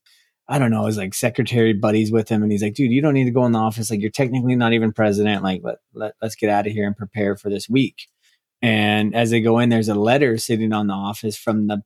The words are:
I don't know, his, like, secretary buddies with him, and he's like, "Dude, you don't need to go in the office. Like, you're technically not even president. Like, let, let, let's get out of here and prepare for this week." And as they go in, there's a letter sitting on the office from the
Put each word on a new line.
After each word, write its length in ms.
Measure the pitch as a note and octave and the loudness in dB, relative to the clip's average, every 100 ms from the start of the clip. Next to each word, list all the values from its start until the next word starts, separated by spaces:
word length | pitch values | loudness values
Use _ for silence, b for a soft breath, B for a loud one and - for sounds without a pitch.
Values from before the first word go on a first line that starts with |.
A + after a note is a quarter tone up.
| b b b _ - | b b b _ -4
I 100 | D3 | 0
don't 120 | A#2+ | 2
know, 140 | A2 A2 | 0 0
his, 120 | G#2+ | -2
like, 160 | F#2+ | -6
secretary 580 | - B2 B2+ A#2+ A#2+ A2+ | -4 -2 -2 0 2 2
buddies 400 | G#2 G#2+ G#2+ G#2+ | 2 2 2 2
with 160 | A2+ G#2+ | 0 0
him, 140 | A2 | 0
and 100 | G#2+ | 0
he's 100 | G#2 | 0
like, 120 | G#2+ | -2
"Dude, 180 | G#2 C3 | -2 0
you 80 | B2+ | 2
don't 140 | D3+ | 2
need 100 | C3+ | 2
to 60 | B2+ | 2
go 160 | B2 B2 | 2 2
in 60 | |
the 60 | A2+ | 2
office. 320 | A2 A2+ G#2+ | 0 -2 -4
Like, 100 | G#2 | -4
you're 80 | G#2+ | -2
technically 460 | - C3 C3 B2 B2 | -2 -2 0 0 2
not 180 | A#2 | 2
even 180 | A2+ A2 | 2 2
president. 500 | G#2+ G#2+ G2+ G#2+ G2 | 2 0 2 0 0
Like, 200 | F#2+ F#2 | -2 -4
let, 140 | A#1+ - _ | -6 -10 _
let, 200 | A2 G#2+ - | -12 -10 -8
let's 140 | A2 | -10
get 160 | - G#2+ | -4 0
out 160 | G#2 G#2+ | 0 0
of 60 | |
here 120 | G#2+ G2+ | -2 -4
and 100 | G#2 | -4
prepare 400 | G2+ A2 G2+ G2 | -8 -4 -2 -2
for 120 | G2+ | -4
this 200 | G2+ - | -6 0
week." 380 | C3 A2+ - - _ _ _ _ _ | 0 0 -4 -20 _ _ _ _ _
And 540 | A#2+ G#2+ G#2 G#2+ G#2+ | 0 2 2 2 0
as 160 | A2+ A#2 | 0 0
they 100 | A#2 | 2
go 180 | A2+ A#2 | 2 4
in, 120 | A#2+ | 4
there's 180 | A#2 G#2+ | 2 2
a 60 | |
letter 420 | G#2 G#2+ C#3 C3+ A2 | 0 2 2 2 0
sitting 360 | - A2 A2 | -2 -2 0
on 120 | G#2+ G#2 | 0 -2
the 60 | |
office 420 | G2 G2 G2+ A2 G#2 | -4 -6 -6 -8 -6
from 280 | - G#2+ G#2 | -2 -2 -2
the 140 | G#2 | -4